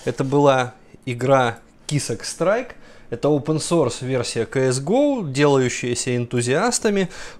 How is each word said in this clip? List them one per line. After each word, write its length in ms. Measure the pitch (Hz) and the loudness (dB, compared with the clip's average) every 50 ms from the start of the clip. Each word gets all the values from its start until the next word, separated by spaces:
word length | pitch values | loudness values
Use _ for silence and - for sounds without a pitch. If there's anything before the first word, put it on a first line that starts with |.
| - | -6
это 200 | 131 123 - 139 | -6 -4 -2 -2
была 500 | 131 139 143 143 143 135 131 123 117 - - - - - - _ | 2 4 4 6 6 4 4 0 -4 -8 -16 -20 -20 -20 -12 _
игра 520 | 131 120 117 127 131 139 131 123 117 107 - - - _ - - | -8 -6 -2 2 4 4 4 4 2 -2 -4 -12 -20 _ -18 -8
Кисок 360 | - 151 143 - - 117 104 | -4 -4 -4 -2 -4 -6 -6
Strike. 500 | - - - - 165 180 214 240 262 - - - - - - - - - | -8 -10 -6 -2 0 0 0 0 -2 -8 -14 -20 -20 -20 -20 -20 -12 -12
Это 180 | 120 117 - 143 | -6 -2 0 2
open 280 | 151 143 - 156 160 | 2 2 0 -2 -2
source 480 | 151 - - 175 170 143 117 - - 127 | -2 -2 0 0 2 2 0 -2 -4 -4
версия 420 | 127 131 123 117 - - 117 110 - | -4 -2 -2 -2 -2 -4 -4 -4 -2
C 160 | - 135 131 131 | 0 0 0 2
S 140 | 127 131 | 0 0
go, 440 | 139 151 214 262 294 294 277 247 190 | -2 0 2 2 2 2 0 -2 -4
делающаяся 880 | 143 127 135 147 147 143 135 127 120 - - - 123 131 - - 131 123 | -4 0 2 4 4 4 4 2 0 -2 -4 -4 -4 -4 -4 -2 -2 -2
энтузиастами, 920 | 123 123 117 - 123 120 123 131 160 208 247 226 - - 220 202 196 190 175 - - - - - | -2 -2 -2 -2 -2 0 0 0 0 0 0 0 0 0 0 0 0 0 -2 -4 -12 -14 -14 -16